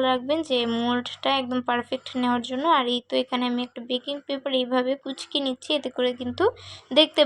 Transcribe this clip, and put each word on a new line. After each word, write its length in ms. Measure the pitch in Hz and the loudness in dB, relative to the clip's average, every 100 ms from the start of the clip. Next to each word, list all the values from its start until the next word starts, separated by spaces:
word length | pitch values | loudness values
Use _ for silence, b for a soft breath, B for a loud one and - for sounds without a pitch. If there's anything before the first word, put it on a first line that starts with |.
| 262 | 4
রাখবেন 300 | 254 247 311 311 | 2 0 -2 0
যে 80 | 254 233 233 | 0 2 0
মোল্ডটা 520 | 240 247 247 - 269 269 | 0 0 -2 -4 0 0
একদম 200 | 247 254 247 | 0 -2 0
পারফেক্ট 380 | 240 240 254 - 254 | -2 -2 -6 -6 -2
নেওয়ার 220 | 247 247 240 | 0 0 -2
জন্য। 160 | 254 311 302 | -2 2 2
আর 80 | 240 | 2
এই 60 | 247 - | -2 -2
তো 40 | 262 | -2
এখানে 200 | 254 247 247 | 0 -2 0
আমি 100 | 240 247 | -2 -4
একটা 140 | - 240 | -8 -6
বেকিং 260 | 247 247 285 - | -4 -4 -8 -6
পেপার 260 | 277 277 262 | -6 -2 0
এইভাবে 300 | 247 254 254 277 | 0 0 0 -2
কুচকে 360 | 269 262 - 294 269 | -6 -10 -4 -2 -2
নিচ্ছি, 240 | 254 - 302 | -4 -2 -2
এতে 120 | 269 247 | -2 -2
করে 140 | 247 247 | -2 -2
কিন্তু 240 | 247 247 392 508 B B B 262 | -6 0 0 0 B B B 4
দেখতে 240 | 311 320 | 4 4